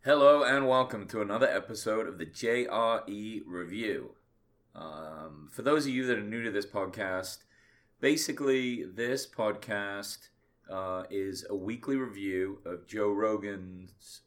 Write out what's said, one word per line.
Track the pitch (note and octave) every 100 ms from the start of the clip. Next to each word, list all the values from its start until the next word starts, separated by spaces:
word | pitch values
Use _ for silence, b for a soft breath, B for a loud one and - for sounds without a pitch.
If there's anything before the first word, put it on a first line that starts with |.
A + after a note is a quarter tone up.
Hello | C3+ D3 C#3+ D3
and | B2+ C3+ C3+
welcome | B2+ B2+ A2+ F#2+
to | A2+
another | G2+ A2 B2+
episode | E2+ - A2 A2 G#2+ G2+
of | F2+
the | E2
J | - A#2 A#2+ A#2+
R | A2 A2+ A2+ -
E | G#2 G#2+ A2 F2+
Review. | F2 E2+ G2+ A2 D#2+ B1 - _ _ _ _ _
Um, | E2+ D#2+ D#2 D#2 D#2 D#2+ D2+ D2
for | -
those | B2+ D3+ C#3
of |
you | B2+ B2+
that | A2+
are |
new | G#2 A2+
to | A#2
this | G2+ G2+
podcast, | G#2 F#2+ G2 G2 F#2 F#2 - _ b b b b b
basically | C3+ D3+ - C3 C#3 C3 B2+ A#2+
this | - F#2 A#2+ C3+ -
podcast, | - G#2+ G2+ - G#2 G2+ G2+ G2 - - _ _ _ -
uh, | F#2+ F#2+ F#2 F2+
is | G2 G2 F#2+ -
a | G2+
weekly | F#2+ A#2+ C#3 C3+
review | B2+ G2+ G2 F#2 F#2+ G2 E2+
of | F2 -
Joe | G#2+ G#2
Rogan's | G2+ A2 G#2+ G2+ G2 F#2 F#2 F2+ - - -